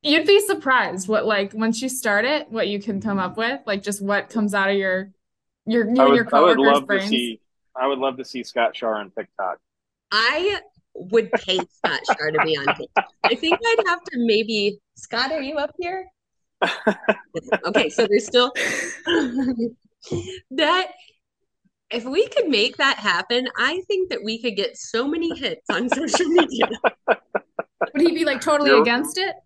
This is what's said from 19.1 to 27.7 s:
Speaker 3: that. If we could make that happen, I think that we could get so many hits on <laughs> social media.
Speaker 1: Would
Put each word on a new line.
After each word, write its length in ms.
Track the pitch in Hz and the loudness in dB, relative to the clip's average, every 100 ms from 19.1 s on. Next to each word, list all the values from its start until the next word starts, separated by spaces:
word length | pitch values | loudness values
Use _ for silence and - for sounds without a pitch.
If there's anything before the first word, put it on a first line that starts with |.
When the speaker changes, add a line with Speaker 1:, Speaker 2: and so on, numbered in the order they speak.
| 330 269 240 262 240 233 233 _ _ - 349 370 370 _ | 0 0 -2 -2 -2 -4 -6 _ _ -8 -8 -8 -14 _
Speaker 3:
that. 400 | 262 302 359 370 - - _ _ _ _ _ _ _ _ | -2 2 2 0 -10 -20 _ _ _ _ _ _ _ _
If 140 | 233 | -8
we 240 | 233 302 494 | -2 0 0
could 220 | 587 392 | 0 2
make 260 | 226 247 - | 2 2 2
that 200 | 277 226 | 0 2
happen, 500 | 208 175 190 240 254 - | 0 -2 0 -2 -2 -2
I 260 | 254 349 370 | -2 -2 -4
think 220 | 392 370 | -2 -2
that 120 | 294 | -4
we 200 | 208 226 | -6 -6
could 160 | 233 196 | -4 -4
get 180 | 185 - | -6 -6
so 320 | - 226 269 | -6 -4 -2
many 300 | 330 330 - | -2 -4 -4
hits 320 | 262 165 - | -6 -8 -4
on 180 | - 254 | -2 0
<laughs> 0 | |
social 360 | 269 320 - 349 | -2 0 0 2
media. 400 | 339 311 240 233 226 220 - - | 4 2 0 -2 0 -4 -4 -2
Speaker 1:
Would 920 | - _ - _ - - | -2 _ -8 _ -12 -12